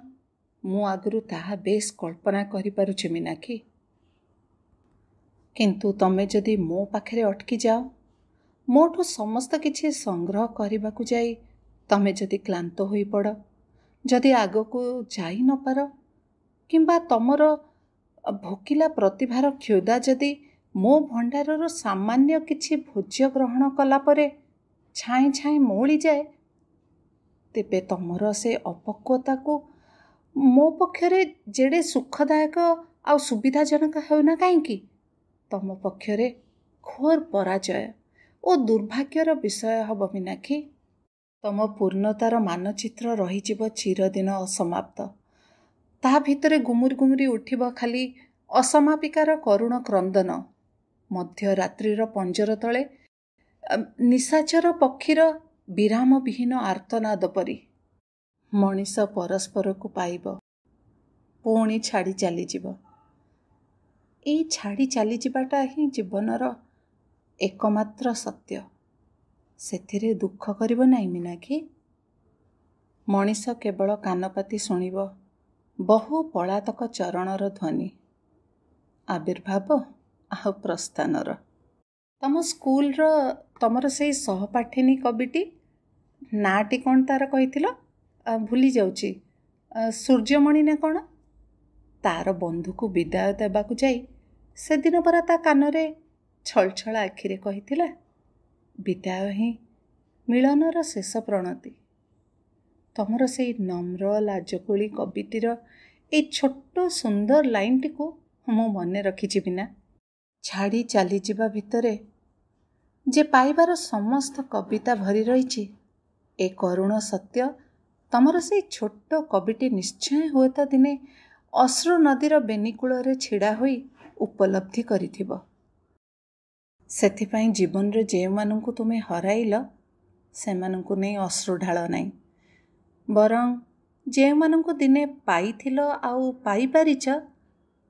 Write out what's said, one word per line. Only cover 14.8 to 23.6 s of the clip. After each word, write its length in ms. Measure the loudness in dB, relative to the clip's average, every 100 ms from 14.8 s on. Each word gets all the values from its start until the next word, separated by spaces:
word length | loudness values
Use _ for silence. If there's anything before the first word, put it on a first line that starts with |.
| -4 -6 -8
ଯାଇ 280 | -8 -6 0
ନ 80 | 2 2
ପାର, 300 | 0 -2 -4 -8 _ _ _ _ _ _ _
କିମ୍ବା 260 | 4 4 4
ତମର 440 | 2 2 4 4 4 4 -4 _ _ _ _ _
ଭୋକିଲା 640 | -8 -8 -8 -10 -2 2 2
ପ୍ରତିଭାର 560 | 2 0 2 -2 0 0
କ୍ଷୁଧା 460 | -2 0 2 2 2
ଯଦି 320 | 2 0 0 -4 _ _ _
ମୋ 180 | 0 4 4
ଭଣ୍ଡାରରୁ 640 | 2 -2 -2 -2 0 -2 -2
ସାମାନ୍ୟ 680 | -4 -4 -2 0 4 4 2
କିଛି 320 | -2 -6 -4 -4
ଭୋଜ୍ୟ 480 | -4 -6 -4 0 0
ଗ୍ରହଣ 320 | 2 0 2